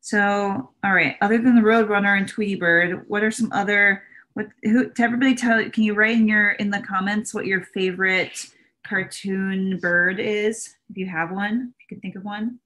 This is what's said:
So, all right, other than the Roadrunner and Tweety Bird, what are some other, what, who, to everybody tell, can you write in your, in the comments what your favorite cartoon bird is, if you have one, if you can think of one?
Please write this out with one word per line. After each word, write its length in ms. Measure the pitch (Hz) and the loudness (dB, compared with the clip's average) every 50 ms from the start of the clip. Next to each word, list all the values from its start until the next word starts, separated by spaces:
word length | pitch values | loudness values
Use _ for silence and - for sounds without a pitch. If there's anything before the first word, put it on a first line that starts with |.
So, 680 | _ - - 208 202 202 202 202 202 202 196 - - - _ _ - | _ -2 0 0 2 2 2 0 0 -2 -4 -6 -8 -12 _ _ -2
all 80 | 202 190 | 0 2
right, 240 | 180 165 139 - - - | 2 2 0 0 0 0
other 160 | 208 220 233 | 2 2 4
than 160 | 226 254 240 | 4 6 6
the 80 | 240 214 | 6 6
Roadrunner 560 | 214 220 233 220 208 208 202 202 202 202 196 | 6 4 4 4 2 2 2 2 2 2 2
and 100 | 196 196 | 0 -4
Tweety 280 | - - 214 208 196 | -4 -4 -4 -4 -2
Bird, 520 | 180 175 170 170 170 175 175 180 - - - | 0 2 4 4 4 4 2 -2 -6 -8 -4
what 160 | 208 208 208 | -2 0 0
are 60 | 220 | 0
some 200 | 220 - 226 220 - | 0 -2 -4 -2 -2
other, 500 | 202 202 196 208 202 202 202 196 196 - - - - - _ _ | -2 0 2 2 4 4 4 2 0 -4 -20 -20 -20 -20 _ _
what, 140 | - 214 214 _ _ - | -10 -10 -10 _ _ -2
who, 280 | 214 214 247 254 - | 2 2 2 2 0
to 120 | - - 233 | -2 -2 0
everybody 320 | 233 233 240 269 269 262 | 0 0 2 2 2 2
tell, 360 | 247 - 240 226 220 208 - | 2 2 0 2 2 0 -2
can 120 | - - 220 | -2 0 0
you 120 | 214 208 | 0 2
write 240 | 202 214 214 233 233 | 2 2 2 4 4
in 100 | 220 214 | 4 4
your, 220 | 214 214 208 208 196 | 4 4 2 2 0
in 160 | - 208 202 | 0 -2 -2
the 120 | 202 202 | -2 -4
comments 520 | 202 - 196 190 190 196 208 214 214 - - | -6 -4 -4 -4 -2 -2 -2 -4 -4 -6 -6
what 140 | 214 - | -6 -4
your 160 | - 190 190 185 | -2 -2 -4 -4
favorite 840 | - _ 196 190 185 180 180 190 190 185 185 170 - - - - - _ _ _ _ _ _ _ | -4 _ -2 -2 -2 -2 0 0 0 2 0 -2 -2 -6 -14 -16 -16 _ _ _ _ _ _ _
cartoon 920 | - 214 190 185 - - - - 196 190 190 190 190 190 190 190 190 190 175 | -6 -6 -6 -6 -6 -10 -12 -8 -6 -4 -4 -2 -2 -2 -2 -2 -4 -4 -2
bird 400 | 175 175 175 175 175 180 190 190 | -2 0 2 4 2 2 0 -2
is, 540 | 220 214 208 208 208 220 226 - - - _ _ _ _ | -4 -2 -2 0 0 -2 -2 -4 -10 -16 _ _ _ _
if 80 | 196 196 | -10 -10
you 80 | 185 | -8
have 260 | 185 185 160 165 170 185 | -6 -4 -6 -6 -4 -4
one, 400 | 196 202 208 214 240 262 247 - _ | -6 -4 -2 -2 -4 -4 -6 -14 _
if 120 | _ _ | _ _
you 60 | 202 | -20
can 40 | 202 - | -14 -14
think 140 | 190 180 | -14 -12
of 80 | 190 185 | -12 -12
one? 340 | 202 208 208 214 233 247 247 _ | -12 -10 -8 -8 -8 -8 -10 _